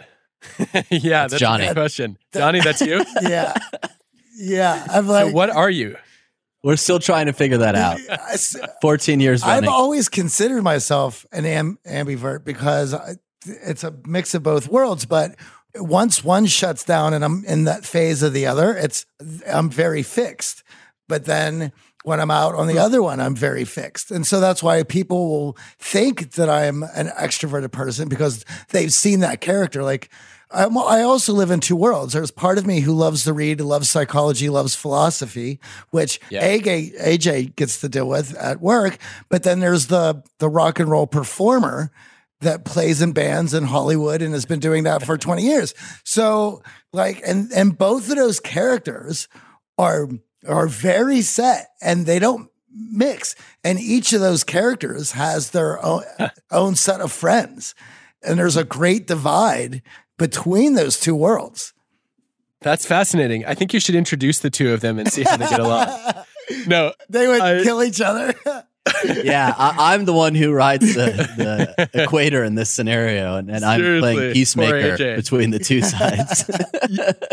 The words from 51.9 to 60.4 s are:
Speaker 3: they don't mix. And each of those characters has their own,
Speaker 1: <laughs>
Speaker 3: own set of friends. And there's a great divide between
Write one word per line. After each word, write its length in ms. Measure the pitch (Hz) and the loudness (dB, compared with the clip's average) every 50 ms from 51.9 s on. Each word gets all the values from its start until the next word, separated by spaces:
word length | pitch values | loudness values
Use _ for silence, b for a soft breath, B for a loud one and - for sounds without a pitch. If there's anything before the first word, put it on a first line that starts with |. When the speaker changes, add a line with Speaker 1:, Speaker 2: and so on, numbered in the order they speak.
| 175 175 170 | 0 0 2
Speaker 3:
they 120 | 156 170 180 | 2 2 4
don't 320 | 190 233 254 226 - - _ _ _ _ - | 4 2 0 0 -4 -14 _ _ _ _ -18
mix. 600 | 214 220 226 220 208 247 285 233 - - - - B B B B B B | -16 -14 -6 -2 0 0 0 0 -4 -8 -10 -10 B B B B B B
And 160 | 165 185 185 | -2 -2 -2
each 340 | 226 226 226 254 214 - - | 0 0 0 2 2 2 2
of 60 | 214 | 2
those 220 | 190 185 180 151 - | 2 2 2 0 -2
characters 720 | - - 175 208 240 262 - - - - - 151 143 - | 0 0 0 2 2 0 -2 -4 -8 -6 -6 -8 -6 -4
has 380 | 123 143 160 160 156 143 - | -4 -2 -2 -2 -2 -4 -2
their 340 | - 180 160 151 151 - - | -2 -2 0 -2 -2 -4 -2
own, 180 | 160 165 170 - - - - - | -2 -2 -2 -4 -8 -8 -6 -6
Speaker 1:
<laughs> 240 | - - _ _ - | -6 -6 _ _ -4
Speaker 3:
own 240 | - 170 185 196 185 | 0 0 2 2 2
set 240 | 143 - - 190 185 190 | 0 0 0 0 -2 -2
of 100 | 151 - | -6 -6
friends. 640 | - - - 214 240 180 - - - - - - B B B B B B B B B - | -2 0 2 2 2 2 -2 -6 -14 -16 -16 -16 B B B B B B B B B -4
And 160 | - 165 175 | -2 0 2
there's 180 | 175 175 147 | 2 2 2
a 80 | 160 160 | 0 -2
great 420 | - - 127 160 175 185 220 196 | -2 -2 0 2 2 2 0 -2
divide 760 | - 175 160 135 147 147 170 220 220 143 120 123 123 127 131 - B B B B B B | -4 -4 -2 0 0 2 2 2 2 0 0 -4 -6 -8 -12 -14 B B B B B B
between 580 | - 165 156 - - | -2 -2 -2 -2 -2